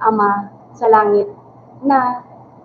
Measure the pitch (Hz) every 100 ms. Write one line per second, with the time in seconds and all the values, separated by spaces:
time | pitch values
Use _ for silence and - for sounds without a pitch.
0 | 220 214 208 202 202 - - - 233 220
1 | 208 202 - - - - - - 269 269
2 | 247 247 - - - -